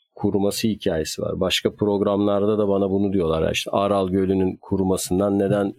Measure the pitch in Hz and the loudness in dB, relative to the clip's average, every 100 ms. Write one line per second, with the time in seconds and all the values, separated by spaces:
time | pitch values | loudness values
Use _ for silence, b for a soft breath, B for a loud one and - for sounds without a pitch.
0 | _ - 104 98 101 - 110 101 98 80 | _ -6 -2 0 0 0 -2 -2 -2 -2
1 | 78 - - 85 92 - 110 - 104 101 | -4 -6 -6 -2 -2 0 -2 -2 0 2
2 | 101 101 104 101 101 107 104 98 98 98 | 2 2 2 2 2 2 2 2 2 0
3 | 101 95 80 80 85 82 - - 101 101 | 0 0 0 0 0 -2 -2 0 0 0
4 | 95 95 95 95 92 - - 95 95 92 | 0 0 2 2 0 -2 -4 -2 0 0
5 | - 90 101 98 98 101 101 | 0 0 2 2 2 0 -2